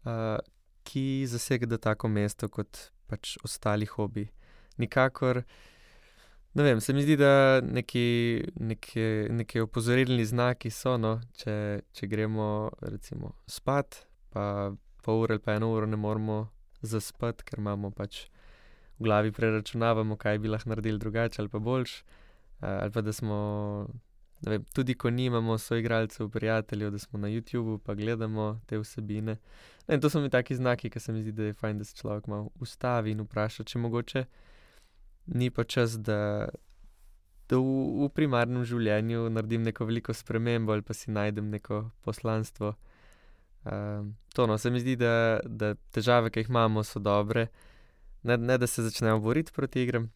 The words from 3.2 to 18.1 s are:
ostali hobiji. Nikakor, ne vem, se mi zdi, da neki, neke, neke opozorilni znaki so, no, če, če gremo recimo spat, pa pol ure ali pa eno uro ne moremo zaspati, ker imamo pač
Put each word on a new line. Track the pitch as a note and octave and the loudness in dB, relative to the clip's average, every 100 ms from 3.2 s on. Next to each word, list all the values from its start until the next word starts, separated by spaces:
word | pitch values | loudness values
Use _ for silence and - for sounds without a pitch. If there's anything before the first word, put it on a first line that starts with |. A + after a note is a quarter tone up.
| - - | -8 -10
ostali | - - - G#2 G#2+ | -10 -4 0 0 -2
hobiji. | - G#2 - G#2 - - - - - | -2 -4 -4 -8 -10 -20 -20 -20 -6
Nikakor, | A#2 - C3 - B2+ B2+ B2 - - - - - - - - - - | 0 2 2 2 0 0 -2 -16 -20 -20 -20 -20 -20 -20 -20 -20 -6
ne | - D3 | 4 6
vem, | A2+ | 6
se | G#2+ C3+ | 4 2
mi | |
zdi, | C#3+ D3+ | 4 8
da | C#3+ C#3 C3+ C3 | 8 10 8 6
neki, | B2+ B2 B2 B2 A#2+ A#2+ A#2 A#2 - - | 4 -2 -2 0 2 2 2 0 -4 -6
neke, | A2+ A2 - - A2 G#2+ G#2+ | -6 -6 -6 -2 0 0 -2
neke | A#2 A2+ A#2 A2+ | -2 -2 -2 -2
opozorilni | - A#2 B2+ B2+ B2 | -2 2 4 4 2
znaki | A2 A#2+ B2 B2 A2+ | 2 2 0 0 -6
so, | - C3 B2+ | -4 0 0
no, | A2 A2 A#2 - | 0 -2 -6 -10
če, | - G#2+ G#2 G#2 - - | -6 -4 -4 -6 -8 -10
če | G2+ | -4
gremo | G#2+ A2 A2 G#2+ G#2+ G#2+ - | -2 -2 0 -2 -2 -4 -6
recimo | - G2+ - - - - - | -10 -10 -10 -10 -10 -12 -14
spat, | - - C#3 C#3 - - _ - | -8 0 0 -2 -10 -20 _ -10
pa | G#2+ G2+ G2+ G2+ G2+ - - | -4 -2 -2 -4 -6 -14 -10
pol | - A2 | 0 2
ure | A2+ A2 | 4 0
ali | |
pa | - G#2+ | 0 0
eno | A2+ | 2
uro | A2 G#2+ | 0 0
ne | G#2+ | -2
moremo | G#2+ G#2+ A2 G#2+ G#2+ - - - | -2 -2 -2 -4 -6 -12 -20 -12
zaspati, | A2 A2 - - A#2 A2+ - | -4 -4 -4 -4 -4 -4 -10
ker | - | -6
imamo | G#2 G2+ G2+ | -4 -2 -4
pač | F#2+ G#2 | -6 -8